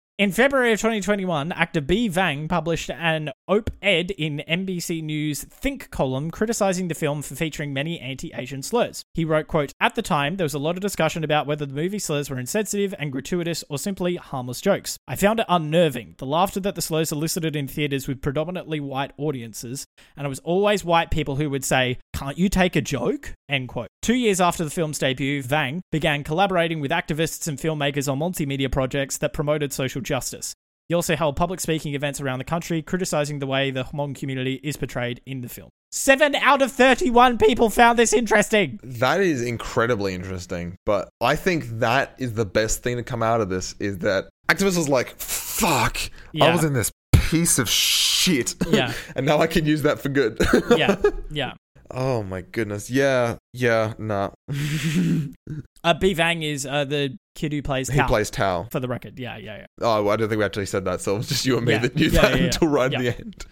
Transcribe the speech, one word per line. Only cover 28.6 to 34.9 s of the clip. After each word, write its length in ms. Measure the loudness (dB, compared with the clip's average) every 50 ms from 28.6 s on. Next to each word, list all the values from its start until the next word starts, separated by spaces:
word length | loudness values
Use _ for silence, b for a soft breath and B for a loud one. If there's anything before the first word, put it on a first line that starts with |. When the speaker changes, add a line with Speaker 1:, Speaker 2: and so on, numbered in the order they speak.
| 0 0
Speaker 1:
projects 460 | 2 0 0 0 0 -2 -2 -4 -4
that 160 | -4 -4 -4 -2
promoted 400 | -2 0 0 0 0 0 -4 -2
social 280 | -4 -4 -2 -4 -6
justice. 520 | -4 -2 -4 -4 -4 -6 -10 -10 -12 -12 -12 _ _ _ _ _ _
He 80 | _ 0
also 200 | 0 2 0 0
held 200 | 2 2 0 2
public 240 | 2 0 -2 -2 -4
speaking 340 | -2 -2 -2 -2 -2 -4 -4
events 260 | -4 -4 -4 -4 -4
around 200 | -4 -4 -4 -4
the 60 | -4
country, 360 | -4 -4 -4 -2 -2 -4 -4
criticizing 580 | -2 -2 -2 -2 -2 0 0 0 0 -2 -4 -6
the 60 | -4
way 240 | -2 0 0 0 0
the 120 | 0 -2 -6
Hmong 320 | -6 -6 -6 -6 -6 -6
community 440 | -6 -6 -6 -4 -2 -2 -2 -4 -4 -6
is 140 | -8 -6
portrayed 440 | -6 -6 -6